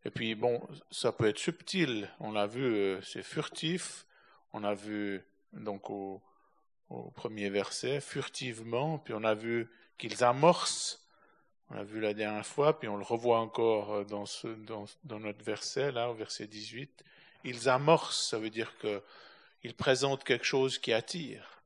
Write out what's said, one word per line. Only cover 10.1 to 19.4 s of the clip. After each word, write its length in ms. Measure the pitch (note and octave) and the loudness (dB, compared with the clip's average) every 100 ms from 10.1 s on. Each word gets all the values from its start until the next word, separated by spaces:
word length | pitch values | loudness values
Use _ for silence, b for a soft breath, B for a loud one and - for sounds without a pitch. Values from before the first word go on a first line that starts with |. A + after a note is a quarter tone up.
| G2+ | 4
amorcent 800 | B2 B2+ D#3+ F3 - - - - b b b b b b _ | 4 8 8 8 2 -2 -6 -8 b b b b b b _
on 40 | G#2+ | -10
l'a 60 | |
vu 160 | G#2 G#2+ | -8 -2
la 140 | A2 | 0
dernière 320 | G#2 G#2+ G#2 G#2+ | 0 0 -2 -4
fois, 320 | - D3 D#3 | 4 4 4
puis 100 | A2+ | -2
on 100 | G2+ | -4
le 60 | |
revoit 360 | G2 A#2 A#2+ A2+ | -2 0 4 4
encore, 540 | A2 A#2+ A#2 G#2+ G#2 | 4 2 4 4 2
euh, 100 | G#2 | -2
dans 240 | G2+ G#2 G#2 | -2 -6 -6
ce, 200 | - A#2+ | -8 -8
dans, 380 | A2 G#2+ A2 G#2 - D3+ | -10 -10 -10 -10 -14 -12
dans 140 | G#2+ | -8
notre 240 | G#2+ G#2 | -8 -8
verset, 480 | A2 G#2 - - C#3 | -4 -4 -2 0 0
là, 200 | A#2+ A#2+ | 0 -2
au 20 | |
verset 320 | A2+ G#2+ - A2 | -2 -8 -8 -10
dix-huit. 580 | G#2+ G#2+ A2+ C#3+ - - B B B | -10 -12 -12 -14 -16 -20 B B B
Ils 240 | B2 A#2+ A#2+ | -10 0 4
amorcent, 640 | B2+ C#3 D#3+ - - - | 6 8 6 6 -2 -2
ça 80 | A2+ | -2
veut 140 | A2 | -2
dire 260 | A2 A2 - | -4 -6 -4
que 240 | G#2+ G2+ - B B B | -4 -4 -8 B B B